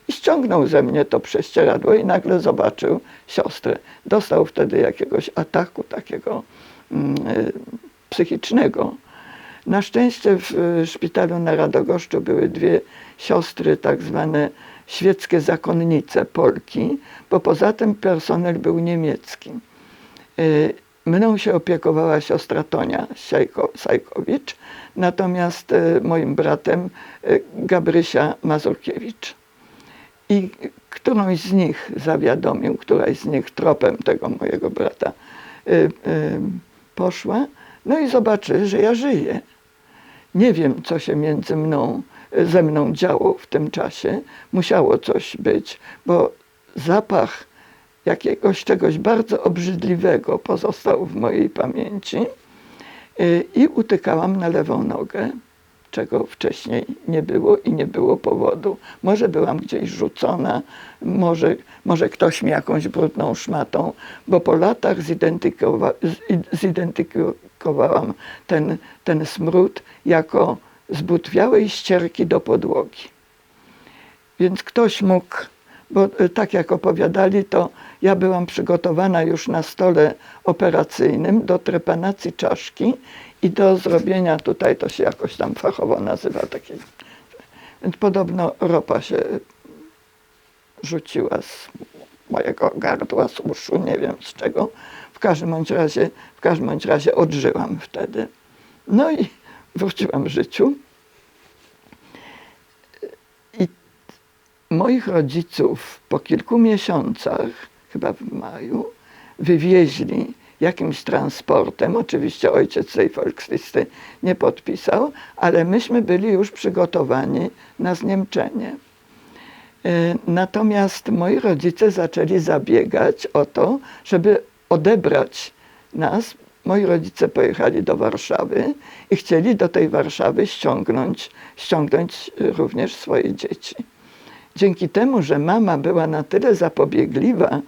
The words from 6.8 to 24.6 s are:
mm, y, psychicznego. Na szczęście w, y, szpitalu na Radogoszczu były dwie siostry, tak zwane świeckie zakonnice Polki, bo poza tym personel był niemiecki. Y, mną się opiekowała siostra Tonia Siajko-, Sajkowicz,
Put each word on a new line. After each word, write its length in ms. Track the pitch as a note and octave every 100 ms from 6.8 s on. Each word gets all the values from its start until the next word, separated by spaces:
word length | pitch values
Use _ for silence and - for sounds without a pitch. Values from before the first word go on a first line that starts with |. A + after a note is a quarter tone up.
| _
mm, 220 | D3 C#3+ C#3+ -
y, 260 | - A2+ - - - - _ _
psychicznego. 840 | - E3+ - - A#3 D3 - - B3+ - - - - - - -
Na 160 | G3
szczęście 540 | G3 A#3 B3 - G#3 F#3+
w, 160 | - - E3+ E3+
y, 40 | E3
szpitalu 520 | - E3 F#3+ F3+ E3+
na 160 | E3
Radogoszczu 640 | D#3 D#3 - - F3 - D#3
były 280 | - - -
dwie 320 | D#3+ E3+ E3+ - - - -
siostry, 580 | - F3+ E3 - D#3+ D3+
tak 260 | D3 C#3+
zwane 480 | D3+ D#3 D#3 D3+ D3 - - - -
świeckie 540 | - F#3 F#3+ - E3+
zakonnice 840 | D3+ E3 D#3+ E3+ E3+ D#3 - A#2+
Polki, 760 | - - - - - - - C#4 - - -
bo 100 | F3+
poza 320 | - D3+ G3+
tym 220 | G#3+ A3
personel 640 | G#3 G3 E3 - E3+ F3 E3+
był 200 | E3 E3
niemiecki. 720 | E3+ E3+ D#3 - - - D#3+ A#3+ - _ - - - - - -
Y, 360 | D#3+ D3+ D#3 - _ _ -
mną 300 | F3 A3+ G#3+
się 180 | G#3
opiekowała 640 | F3+ E3+ E3+ E3 D#3 E3 D3+
siostra 440 | - D#3+ - D#3
Tonia 420 | D#3 D#3 - - -
Siajko-, 580 | - - C#3+ - - - -
Sajkowicz, 800 | - - - - - C#4 - -